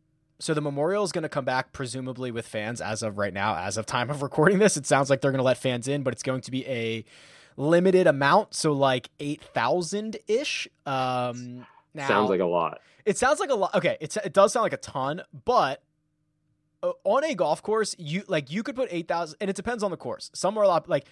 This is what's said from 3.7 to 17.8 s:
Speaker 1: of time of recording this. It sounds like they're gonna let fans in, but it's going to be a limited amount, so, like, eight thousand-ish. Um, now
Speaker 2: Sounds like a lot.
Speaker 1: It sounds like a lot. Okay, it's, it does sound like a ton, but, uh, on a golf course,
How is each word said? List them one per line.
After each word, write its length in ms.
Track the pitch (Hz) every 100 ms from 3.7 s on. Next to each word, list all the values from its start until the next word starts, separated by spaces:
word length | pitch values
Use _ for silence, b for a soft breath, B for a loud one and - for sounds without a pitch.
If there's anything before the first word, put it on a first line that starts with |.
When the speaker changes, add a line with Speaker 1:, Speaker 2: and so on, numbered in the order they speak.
| 110
Speaker 1:
of 100 | -
time 240 | 123 123
of 100 | 143
recording 360 | 139 - 156 196
this. 180 | 208 147
It 80 | -
sounds 240 | 139 139
like 100 | 135
they're 100 | 139
gonna 120 | 135
let 140 | 127 123
fans 280 | 131 123 127
in, 160 | 143
but 100 | 131
it's 80 | 117
going 160 | 135 131
to 100 | 123
be 160 | 131 131
a 380 | 117 113 113 - B B B B -
limited 480 | 147 175 185 185 170
amount, 480 | 139 139 185 202
so, 180 | - 156
like, 380 | 143 139 127 - -
eight 240 | 147 156
thousand-ish. 1200 | - - 120 175 160 208 220 - - 233 302 - - _ 143
Um, 800 | 131 127 127 123 123 123 123 - b b
now 160 | 151 139
Speaker 2:
Sounds 220 | 101 104
like 100 | 92
a 60 | 90
lot. 340 | 87 80 - b b
Speaker 1:
It 140 | 214 -
sounds 200 | 254 302
like 120 | 359
a 40 |
lot. 200 | 226 180
Okay, 240 | 196 151 110
it's, 160 | 151 214
it 160 | 196
does 220 | 196 208
sound 80 | 240
like 100 | 196
a 60 | 139
ton, 420 | - - 139 165 - 139
but, 380 | - 240 139 139 _ _ _ _ _ _ _ _ _ -
uh, 100 | 175 170
on 180 | 196 254
a 100 | 311
golf 260 | 196 160 -
course, 320 | - 220